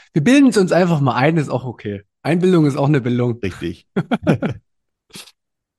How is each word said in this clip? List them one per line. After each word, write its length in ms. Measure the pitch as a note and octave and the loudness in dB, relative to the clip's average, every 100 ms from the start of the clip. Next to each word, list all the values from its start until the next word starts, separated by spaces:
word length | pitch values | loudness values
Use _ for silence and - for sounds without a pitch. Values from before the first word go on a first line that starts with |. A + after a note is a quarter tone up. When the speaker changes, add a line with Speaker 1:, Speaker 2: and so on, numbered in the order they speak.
| _ | _
Speaker 1:
Wir 120 | D#3+ | -2
bilden 240 | D3 C#4+ C4+ | 2 4 4
es 80 | G#3+ | 4
uns 160 | F3+ | 2
einfach 280 | E3 F3+ D#3 | 2 2 2
mal 140 | C#3 | 0
ein, 220 | A#2 C#3+ E3 | 2 2 0
ist 120 | C3 | -2
auch 160 | B2+ | -4
okay. 380 | B2+ - G#2+ G2 - _ | -6 -10 -10 -10 -12 _
Einbildung 420 | C3 E3+ F#3 F3 D3 | -4 0 2 2 2
ist 100 | C#3+ | 0
auch 120 | C#3+ | 0
eine 120 | D3 | 0
Bildung. 380 | A#2+ B2 B2 A2+ | 0 -2 -2 -4
Speaker 2:
Richtig. 460 | F#2+ - E2+ - _ | -6 -8 -10 -12 _
Speaker 1:
<laughs> 640 | G3+ - - - C#3 G3+ - _ _ _ _ _ - - _ _ _ _ | -8 -4 -4 -2 -2 -4 -10 _ _ _ _ _ -20 -20 _ _ _ _